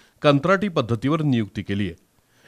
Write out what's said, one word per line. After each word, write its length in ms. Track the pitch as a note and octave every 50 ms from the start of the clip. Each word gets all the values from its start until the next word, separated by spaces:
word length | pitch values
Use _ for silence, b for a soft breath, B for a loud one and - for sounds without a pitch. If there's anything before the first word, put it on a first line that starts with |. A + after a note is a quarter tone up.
| b b b b -
कंत्राटी 460 | D3 C#3 C#3 C#3 F3 G3 F#3+ G#3+ G#3
पद्धतीवर 540 | D#3+ C#3+ A2+ G#2+ A#2+ G#2+ - C3+ D#3 E3 D3+
नियुक्ती 400 | D3 B2+ A#2 G#2+ G2+ - A2 F#2
केली 240 | - G2+ G2+ G#2
आहे. 80 | F2+ E2 - _ _ _ _ b b b b b